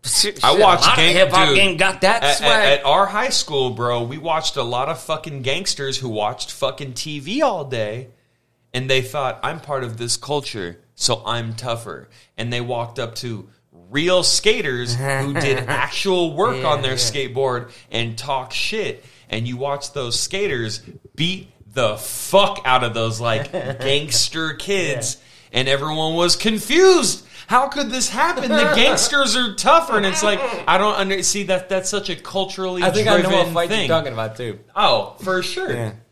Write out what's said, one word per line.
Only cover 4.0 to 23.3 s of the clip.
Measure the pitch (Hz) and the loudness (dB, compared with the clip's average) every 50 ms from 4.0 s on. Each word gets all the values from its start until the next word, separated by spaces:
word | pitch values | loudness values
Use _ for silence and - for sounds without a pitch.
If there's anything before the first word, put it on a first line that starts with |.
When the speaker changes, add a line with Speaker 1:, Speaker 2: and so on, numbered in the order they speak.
Speaker 2:
we | 117 117 139 156 | -2 -4 -8 -6
watched | 147 170 156 160 156 - - 143 | -2 -2 -2 0 0 -2 -4 -2
a | |
lot | 120 117 120 123 131 147 | -4 -2 -2 -2 -2 -2
of | 165 - | -4 -8
fucking | - - 156 151 - 165 143 135 | -6 -6 -6 -6 -6 -10 -10 -6
gangsters | 123 131 143 175 196 - - - 139 139 131 | -4 -2 -2 -2 -2 -4 -4 -4 -4 -6 -6
who | - 131 120 | -6 -6 -4
watched | 110 107 104 107 123 - - - | -2 -2 -2 -2 -4 -6 -10 -12
fucking | - - 143 131 - - 147 131 | -6 -4 -4 -4 -4 -6 -12 -10
T | 120 - - 156 151 147 | -10 -10 -10 -8 -10 -10
V | 135 156 220 285 | -8 -6 -2 0
all | 320 262 202 170 143 | 0 0 0 -2 -6
day, | 131 127 117 107 104 110 107 104 117 _ _ _ _ _ _ _ _ _ _ _ _ - | -6 -6 -4 -4 -6 -6 -10 -12 -16 _ _ _ _ _ _ _ _ _ _ _ _ -8
and | 127 131 131 | -6 -2 0
they | 131 131 | 0 0
thought, | 123 127 - 151 135 127 - - | 0 -2 -6 -4 -4 -4 -6 -6
"I'm | - 135 160 160 | -6 -8 -8 -8
part | - 147 143 131 | -8 -6 -6 -6
of | 123 117 110 | -6 -8 -8
this | 110 117 117 - - | -8 -4 -6 -6 -6
culture, | - - 151 147 - - - 107 92 85 85 - _ _ _ | -4 -4 -4 -4 -4 -6 -8 -8 -8 -8 -10 -14 _ _ _
so | - - - 117 - - | -4 -2 -2 -2 -2 -2
I'm | 107 117 120 117 113 113 | -4 -4 -4 -4 -6 -8
tougher." | 110 127 123 117 113 - 101 78 65 - _ _ - _ _ _ | -8 -6 -6 -6 -6 -8 -12 -14 -14 -16 _ _ -20 _ _ _
And | - 117 120 | -8 -6 -4
they | 120 120 | -4 -6
walked | 120 123 123 117 117 117 - 135 | -4 -4 -4 -6 -6 -6 -6 -8
up | 120 113 113 | -8 -8 -8
to | - - 120 113 101 - - _ _ _ _ _ 85 87 92 | -10 -10 -8 -10 -10 -12 -18 _ _ _ _ _ -20 -20 -6
real | 117 143 160 180 185 180 | -4 -2 2 2 2 4
skaters | 170 - - - - 208 226 247 - - 127 120 123 117 120 | 4 2 0 4 2 2 2 2 0 -2 -2 -2 -2 -4 -4
who | 123 135 139 135 135 139 139 139 | -2 -2 -2 -2 -2 -2 -2 -2
Speaker 1:
<laughs> | 165 | -2
Speaker 2:
did | 147 139 135 127 120 123 | 0 0 0 -2 -2 -2
actual | 147 127 127 - - - - 196 185 180 170 165 147 | -2 -2 -2 -4 -4 -4 0 0 2 2 0 0 0
work | 151 202 240 254 131 | 0 0 0 0 -2
Speaker 1:
Yeah, | 131 160 | 0 0
Speaker 2:
on | 147 139 | 0 0
their | 135 131 | 0 -2
Speaker 1:
yeah. | 127 120 | 0 0
Speaker 2:
skateboard | 123 117 - 143 135 - 117 131 139 131 123 120 120 - - - - _ | -2 -2 0 -4 -6 -4 -2 -2 0 0 0 -4 -6 -10 -18 -20 -16 _
and | - 113 117 117 113 113 | -4 -4 -4 -4 -6 -8
talk | - 139 139 131 131 - | -4 -4 -4 -4 -4 -6
shit. | - - - - 214 220 190 127 - - - - - - - _ | -6 -4 -4 -2 -2 -4 -4 -6 -8 -10 -18 -20 -20 -20 -10 _
And | - 113 117 120 | -6 -4 -4 -4
you | 123 | -4
watch | 120 135 143 143 143 - - - | -4 -4 -4 -4 -6 -8 -8 -8
those | 143 127 120 117 - | -6 -4 -4 -2 -4
skaters | - - - 196 208 185 135 120 113 107 107 - - - - - _ - _ | -4 -4 -2 -2 -2 -2 -2 -4 -4 -6 -8 -10 -14 -18 -20 -20 _ -20 _
beat | - 156 180 190 185 - - _ _ - 104 | -2 -2 -2 -2 -6 -10 -18 _ _ -20 -8
the | 110 131 120 107 107 | -2 0 0 0 -2
fuck | - - - - - - - - 196 202 185 - - - | -4 -8 -10 -8 -8 -4 4 4 4 4 4 0 -2 2
out | 131 127 127 123 | 2 4 4 2
of | 117 | 0
those, | 113 117 113 113 110 110 | -2 -2 -2 -2 -4 -2
like, | 120 117 | -2 0